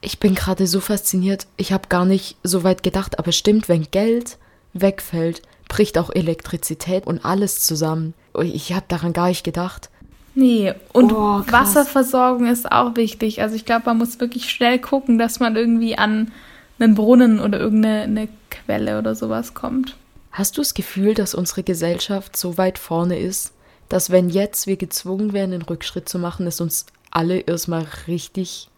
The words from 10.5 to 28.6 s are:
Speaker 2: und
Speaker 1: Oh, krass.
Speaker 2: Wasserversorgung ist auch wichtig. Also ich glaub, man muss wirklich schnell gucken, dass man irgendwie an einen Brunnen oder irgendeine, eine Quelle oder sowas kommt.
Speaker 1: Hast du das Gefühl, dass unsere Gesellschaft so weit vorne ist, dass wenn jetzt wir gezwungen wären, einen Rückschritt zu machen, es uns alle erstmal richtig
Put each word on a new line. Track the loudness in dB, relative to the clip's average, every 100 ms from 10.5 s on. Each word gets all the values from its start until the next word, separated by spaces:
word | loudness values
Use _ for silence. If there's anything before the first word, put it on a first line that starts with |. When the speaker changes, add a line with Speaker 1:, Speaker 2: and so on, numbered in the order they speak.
| 4 2 -2 2
Speaker 2:
und | 6 6
Speaker 1:
Oh, | 6 2 2 4
krass. | 4 6 4
Speaker 2:
Wasserversorgung | 4 2 2 4 2 4 2
ist | 0 2
auch | 2 2 2
wichtig. | -2 0 -4 -2
Also | -4 -4
ich | -2
glaub, | 0 2
man | 0
muss | 0 -2
wirklich | -4 -4 -8
schnell | 0 2 2
gucken, | 0 -2 2 2
dass | 2 0
man | 0 2
irgendwie | 2 2 0 0
an | 0 0 -2 -8 -20 -20 _ _
einen | 4 6
Brunnen | 8 8 8 4
oder | 2 0
irgendeine, | 2 2 2 0
eine | -2 -4 -4 -12 _
Quelle | -14 -4 -2 -2 -2
oder | -2
sowas | -4 -4 -4 -6
kommt. | -10 -6 -4 -4 -10 _ -20 _
Speaker 1:
Hast | -6 -4 -2
du |
das | -4
Gefühl, | -4 -6 0 2
dass | 2 0 -2
unsere | -4 -4
Gesellschaft | -4 -2 -2 -2 -4 -6 -6 -8
so | -6 0
weit | -2 -2
vorne | -6 -2 0 -2
ist, | -4 -6 -8 _ _ _ _
dass | -2 2
wenn | 2 4
jetzt | 0 -2 -4 -4
wir | -4
gezwungen | -4 -8 -6 -4 -2
wären, | -2 -4
einen | -4
Rückschritt | -6 -8 -8 -10 -8
zu | -6
machen, | -6 -4 -6
es | -4
uns | -4 -6 -8 _ _
alle | -2 0 -2
erstmal | -2 -4 -4 -6 -6 -12 -8
richtig | -8 -6 -8 -8 -10